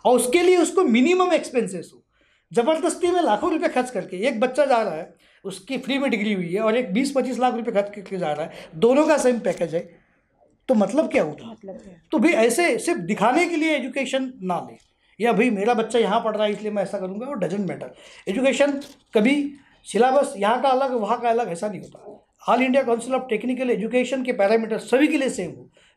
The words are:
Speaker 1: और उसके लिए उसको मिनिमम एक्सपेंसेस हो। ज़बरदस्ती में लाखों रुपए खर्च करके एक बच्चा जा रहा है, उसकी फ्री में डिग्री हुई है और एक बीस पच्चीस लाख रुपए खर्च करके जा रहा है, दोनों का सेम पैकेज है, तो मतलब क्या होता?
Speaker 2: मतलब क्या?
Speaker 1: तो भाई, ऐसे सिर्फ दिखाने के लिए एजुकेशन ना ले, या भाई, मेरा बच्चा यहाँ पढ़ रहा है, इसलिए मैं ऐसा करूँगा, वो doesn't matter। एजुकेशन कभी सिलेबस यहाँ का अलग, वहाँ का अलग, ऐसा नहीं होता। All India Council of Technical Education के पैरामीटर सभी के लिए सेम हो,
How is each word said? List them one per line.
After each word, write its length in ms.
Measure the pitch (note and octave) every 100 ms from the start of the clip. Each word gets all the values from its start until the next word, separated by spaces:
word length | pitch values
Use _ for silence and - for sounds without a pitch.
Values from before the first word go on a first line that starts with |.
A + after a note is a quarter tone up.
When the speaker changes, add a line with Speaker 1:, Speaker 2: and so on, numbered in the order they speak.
| G#3+
Speaker 1:
और 100 | B3
उसके 260 | B3 F4
लिए 140 | F4 F4+
उसको 260 | E4 G4
मिनिमम 500 | E4+ A3+ C#4+ F#4 F#4
एक्सपेंसेस 560 | D#4 - B3+ F#3 F#3 -
हो। 80 | - _ _ _ _ _
ज़बरदस्ती 600 | E3 A#3+ D#4+ E4+ - F4
में 100 | F4+
लाखों 300 | D4 G#3 F4
रुपए 160 | D#4+ E4
खर्च 200 | B3+ B3
करके 280 | G3 E3+ F3+ B3
एक 120 | A3
बच्चा 260 | B3+ B3+ C4+
जा 160 | A#3+
रहा 140 | G#3 D#3+
है, 180 | F#3 _ _ _ G3
उसकी 320 | F#3 - B3+
फ्री 200 | B3+ C4
में 100 | C#4
डिग्री 240 | G#3 G#3
हुई 200 | G3 E3+
है 80 | F#3+
और 160 | A3 A#3
एक 160 | A#3+
बीस 180 | G3 C#4+
पच्चीस 280 | C4 B3+ A#3+
लाख 160 | B3 A3+
रुपए 160 | A#3
खर्च 200 | G3+ G3+ G#3+
करके 220 | F#3 F#3+
जा 140 | D#3+
रहा 140 | D3 E3
है, 60 | - - D#3+
दोनों 300 | A3 C4+ D#4
का 100 | C#4+
सेम 220 | B3 A#3
पैकेज 360 | F#3 F3 E3+ E3
है, 60 | - - _ _ _ _ _ _ -
तो 60 | A3
मतलब 360 | F#3+ C4 -
क्या 120 | B3+
होता? 280 | D#3 D3+ A#3
Speaker 2:
मतलब 240 | A3 F#3+ F3+
क्या? 180 | G3 F3 _
Speaker 1:
तो 80 | -
भाई, 120 | C#4+
ऐसे 460 | A#3 A#3 A#3+ E4+ A3
सिर्फ 200 | E4+ E4+
दिखाने 440 | E3+ G#3 G#3+ C#4+ F4
के 80 | E4+
लिए 200 | D#4+ D4
एजुकेशन 560 | B3+ C#4 C4 C4+ C4 -
ना 160 | F#3 E3+
ले, 160 | - - _ _ _ -
या 140 | A#3
भाई, 160 | G3 B3
मेरा 220 | G3+ G3+
बच्चा 260 | A#3 A3 A#3+
यहाँ 200 | G3+ A3
पढ़ 120 | A3 G#3
रहा 100 | G#3+
है, 60 |
इसलिए 200 | G#3 G#3+
मैं 120 | G#3
ऐसा 160 | F3+ G3+
करूँगा, 260 | F#3 G3+ B3+
वो 100 | C4+
doesn't 280 | E3 G3 F#3
matter। 220 | C3+ C3 - - - -
एजुकेशन 520 | G3 C4+ C4 D4 C#4 - - _
कभी 220 | A3+ A3 D4 C#4+ - _ _ -
सिलेबस 460 | G3 B3 C#4 - G3+
यहाँ 240 | G3+ B3
का 80 | C4+
अलग, 240 | B3+ C4+
वहाँ 260 | B3+ G#3 A#3
का 80 | A#3+
अलग, 220 | A3+ G#3+
ऐसा 160 | E3+ G#3+
नहीं 140 | F3
होता। 260 | C#3 - - - _ _
All 180 | - A#3+
India 200 | C4 C4+
Council 320 | A#3+ A#3 B3 C4
of 100 | B3+
Technical 400 | G#3+ B3 B3+ B3+
Education 540 | G3 G#3+ B3 B3 C4 B3+
के 80 |
पैरामीटर 440 | - G3 A3+ G#3+ G#3+
सभी 280 | - B3+ D4
के 100 | D4+
लिए 120 | C4
सेम 200 | - E3+
हो, 160 | A#2+ - _ _